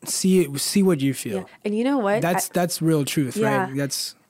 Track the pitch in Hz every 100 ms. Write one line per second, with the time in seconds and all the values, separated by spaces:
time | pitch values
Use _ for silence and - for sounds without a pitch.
0 | - - 190 185 147 139 - 202 190 156
1 | 139 127 123 196 175 - 208 214 254 277
2 | 202 208 165 185 - 180 175 - 160 156
3 | 135 165 127 208 214 - 185 135 139 -
4 | - -